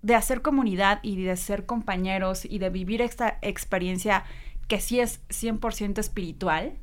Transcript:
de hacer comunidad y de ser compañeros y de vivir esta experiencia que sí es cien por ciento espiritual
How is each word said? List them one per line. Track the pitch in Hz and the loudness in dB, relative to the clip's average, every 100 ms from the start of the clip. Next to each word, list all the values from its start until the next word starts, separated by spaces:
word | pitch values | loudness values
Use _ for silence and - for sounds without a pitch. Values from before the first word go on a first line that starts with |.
de | 208 | 6
hacer | 233 - 247 | 4 4 0
comunidad | 302 277 233 185 196 202 | 4 4 4 4 4 4
y | 220 190 | 0 -2
de | 185 180 | -2 -2
ser | - 202 | -2 -4
compañeros | 202 233 220 185 185 190 185 185 | -2 -4 -2 -2 0 0 0 -2
y | - 202 | -4 -2
de | 190 | -2
vivir | 185 180 226 | -2 -2 0
esta | 240 - 226 - | 0 0 -2 0
experiencia | 208 196 - 190 180 185 202 190 - - - - - | -4 -4 -2 0 0 0 2 2 2 -10 -8 -8 -2
que | 208 | -2
sí | - 247 | 2 2
es | 240 - - | 2 -2 -8
cien | - 226 220 | -4 -2 -2
por | 226 | -2
ciento | 214 208 202 | -2 -2 -2
espiritual | 208 - 175 143 185 160 233 - | -2 -2 -4 -2 0 2 0 -8